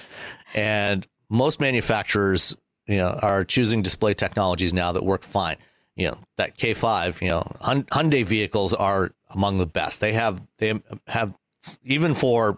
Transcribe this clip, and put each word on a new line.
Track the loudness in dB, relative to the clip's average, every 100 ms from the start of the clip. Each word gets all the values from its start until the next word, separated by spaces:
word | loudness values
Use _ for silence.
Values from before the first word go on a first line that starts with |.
| -18 -18 -16 -18 -8
And | -2 0 0 0 -2 -4 _ -2
most | 0 2 2
manufacturers, | 0 0 0 0 0 0 2 2 0 -4 _ _ -2
you | 0
know, | 0 0
are | 0 0
choosing | 0 2 2 2
display | 0 0 0
technologies | 0 -2 0 0 0 0
now | 0 0
that | 0
work | 0 -2
fine. | -2 -2 -2 -4 _ _ _ -4
You | -4
know, | -4 -8 -4
that | -4 -2
K | -2
five, | 0 0 0 -2 -2
you | -2
know, | -2 -4 -6
Hun-, | -2 -2
Hyundai | 0 0 2 2
vehicles | 2 0 0 0 0
are | 0 2 2 0 -4 -8
among | -2 0 2
the | 0
best. | -2 -2 -2
They | 0
have, | 2 0 -2 -8 -4
they | -2 -2 -8 -18 -4
have, | -2 -2 -6 _ _ -8 -6
even | -2 0 2
for, | 2 2 4 2